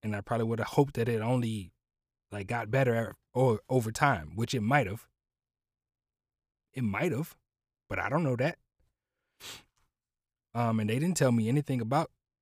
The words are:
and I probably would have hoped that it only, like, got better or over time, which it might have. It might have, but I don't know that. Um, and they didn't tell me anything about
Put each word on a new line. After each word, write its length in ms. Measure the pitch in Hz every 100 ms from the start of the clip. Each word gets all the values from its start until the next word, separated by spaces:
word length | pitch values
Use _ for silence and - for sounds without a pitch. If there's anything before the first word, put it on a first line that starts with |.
and 120 | 110 104
I 60 |
probably 240 | - 117 113
would 140 | 113
have 80 | 104
hoped 260 | - 139 120
that 140 | 117
it 100 | 113
only, 520 | 110 127 113 110 87 _ _ _ _ _ _
like, 140 | 104 95
got 240 | 117 107
better 460 | 131 127 113 110 - _
or 280 | 123 127 107 -
over 240 | 131 110
time, 420 | 113 147 101 78 87
which 180 | 117
it 80 | 127
might 240 | 107 143 98
have. 220 | 110 - _ _ _ _ _ _ _ _ _ _ _ _ _ _ _ _
It 100 | 131
might 280 | 113 98 170
have, 240 | 143 165 - _ _ _ _ _
but 80 | 92
I 100 | 92
don't 160 | 151
know 120 | 151 120
that. 240 | 143 - _ _ _ _ _ _ _ _ - - _ _ _ _ _ _ _ _ _
Um, 260 | 120 117 110
and 80 | 107
they 120 | 123
didn't 180 | 175 175
tell 140 | 131
me 180 | 117 110
anything 320 | 143 143 127
about 300 | 113 143 - _ _ _